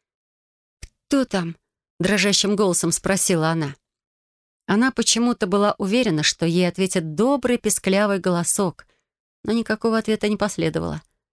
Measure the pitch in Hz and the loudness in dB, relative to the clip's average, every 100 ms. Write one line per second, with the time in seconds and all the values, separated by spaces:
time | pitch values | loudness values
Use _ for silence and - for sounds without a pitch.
0 | _ _ _ _ _ _ _ _ - _ | _ _ _ _ _ _ _ _ -20 _
1 | - 277 254 196 170 165 _ _ _ - | -2 0 0 -2 -4 -8 _ _ _ -4
2 | 180 202 202 196 196 202 202 170 170 - | 0 2 2 2 0 0 0 0 0 -2
3 | 185 190 - 175 160 165 147 139 _ _ | -2 0 0 2 0 0 -4 -8 _ _
4 | _ _ _ _ _ _ - 208 254 254 | _ _ _ _ _ _ -2 2 2 0
5 | 233 226 240 240 202 202 208 - 202 233 | 0 0 0 0 0 2 0 0 0 0
6 | 226 156 151 - 165 170 180 175 190 190 | 2 0 -2 -2 0 2 0 0 -2 -2
7 | 160 151 233 277 240 240 214 - - 190 | -4 0 2 2 0 0 -2 -2 0 2
8 | 208 196 185 175 170 - 190 - - _ | 2 0 0 0 0 0 -2 -4 -16 _
9 | _ _ _ _ - 233 220 214 233 226 | _ _ _ _ -4 -2 -2 -2 0 0
10 | 220 214 214 208 208 - 160 151 - 156 | 0 0 0 0 -2 -2 -2 -2 -4 -8
11 | - _ _ | -12 _ _